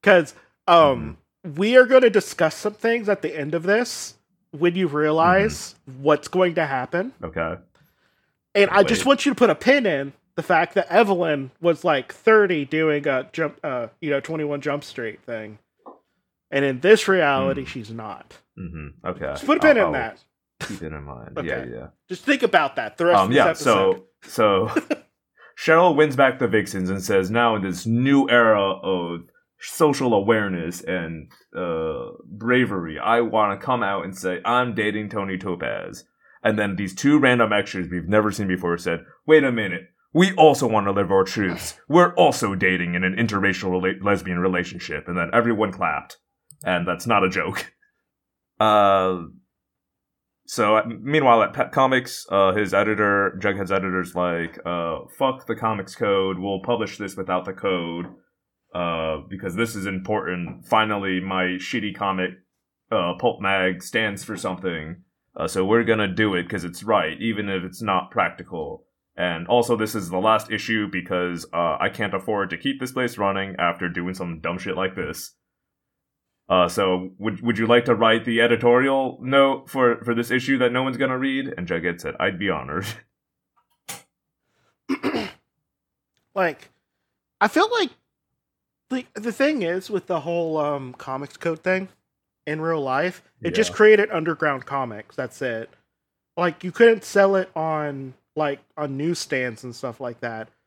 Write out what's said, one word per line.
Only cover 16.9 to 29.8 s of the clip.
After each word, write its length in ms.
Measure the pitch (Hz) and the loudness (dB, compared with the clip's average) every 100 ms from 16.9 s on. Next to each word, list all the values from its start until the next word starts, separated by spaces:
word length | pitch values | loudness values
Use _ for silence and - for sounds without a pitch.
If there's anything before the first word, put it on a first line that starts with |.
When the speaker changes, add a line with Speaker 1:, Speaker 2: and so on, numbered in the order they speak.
| 214 - | 4 4
Speaker 1:
reality, 540 | 185 147 135 135 135 | 2 2 2 0 -4
Speaker 2:
Hmm. 60 | 127 | -8
Speaker 1:
she's 240 | 127 104 | -12 -12
not. 460 | 113 107 85 - - _ - | -14 -14 -16 -20 -20 _ -14
Speaker 2:
Mm-hmm. 480 | 87 78 73 - 90 | -12 -12 -14 -10 -10
Okay. 120 | 90 71 | -8 -8
Speaker 1:
Just 120 | 71 | -6
put 120 | 277 302 | -2 4
a 20 | |
pin 160 | 311 254 | 6 6
Speaker 2:
I'll, 120 | 175 | 2
Speaker 1:
in 60 | |
Speaker 2:
I'll 60 | 139 | 0
Speaker 1:
that. 220 | 113 - _ _ _ _ | -6 -10 _ _ _ _
Speaker 2:
keep 200 | - 95 | -14 -10
it 100 | 80 | -12
in 120 | 76 | -12
mind. 340 | 71 62 57 - | -14 -16 -12 -8
Speaker 1:
Okay. 100 | 85 | -6
Speaker 2:
Yeah, 180 | 67 | -6
yeah. 220 | 64 58 - _ _ | -8 -12 -16 _ _
Speaker 1:
Just 160 | 185 | -8
think 160 | - 277 | -2 0
about 340 | 226 175 143 - | 2 2 2 -4
that 200 | 107 - | -8 0
the 80 | |
rest 140 | 170 101 | 4 6
Speaker 2:
Um, 40 | |
Speaker 1:
of 40 | 95 | 6
this 60 | 135 | 4
Speaker 2:
yeah, 80 | 113 | 4
Speaker 1:
episode. 540 | - 127 101 95 92 _ _ | 2 2 4 4 0 _ _
Speaker 2:
so, 460 | - - 107 95 110 | -10 2 4 4 2
so 100 | 320 - - _ _ | -2 -4 -8 _ _
<laughs> 360 | _ _ - - | _ _ -20 -6
Cheryl 320 | - 165 180 | 4 6 6
wins 200 | 143 151 | 4 2
back 240 | 131 135 127 | 4 2 2
the 80 | 117 | 0
Vixens 420 | 110 98 98 92 | 0 0 -4 -4
and 120 | 98 | -4
says, 260 | 92 98 92 | 0 0 2
"Now 260 | 117 117 | 2 2
in 60 | 107 | 0
this 240 | 95 87 | -2 -4
new 420 | 113 117 135 139 135 | -2 0 4 4 6
era 420 | 120 113 107 98 95 | 4 6 4 2 -2
of 480 | - 90 85 85 82 _ _ _ | -2 -2 -4 -8 -14 _ _ _
social 520 | - - | -16 2